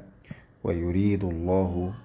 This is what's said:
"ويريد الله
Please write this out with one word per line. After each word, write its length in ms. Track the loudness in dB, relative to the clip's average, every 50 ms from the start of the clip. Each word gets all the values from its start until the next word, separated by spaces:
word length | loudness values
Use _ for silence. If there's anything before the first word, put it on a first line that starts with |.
| -10 -16 -20 -20 -20 -18 -18 -18 -20 -20 _ _ -4
"ويريد 600 | -2 -2 0 0 0 2 2 4 4 2 2 0
الله 680 | -2 -2 -2 0 2 2 2 2 2 0 -2 -4 -4 -6 -10 -12